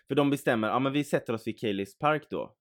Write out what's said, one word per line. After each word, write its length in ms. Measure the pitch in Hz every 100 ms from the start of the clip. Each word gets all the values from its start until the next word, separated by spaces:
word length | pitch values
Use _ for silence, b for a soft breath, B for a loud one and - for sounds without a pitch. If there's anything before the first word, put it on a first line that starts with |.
| b
för 80 | 143
de 140 | 143
bestämmer, 380 | 139 - 117 110
"Ja, 120 | 117
men 140 | 135
vi 100 | 143
sätter 300 | 143 - -
oss 140 | 113 113
vid 120 | 107
Kayleys 380 | 110 101 98 -
park 300 | 147 151 -
då, 260 | 85 55 _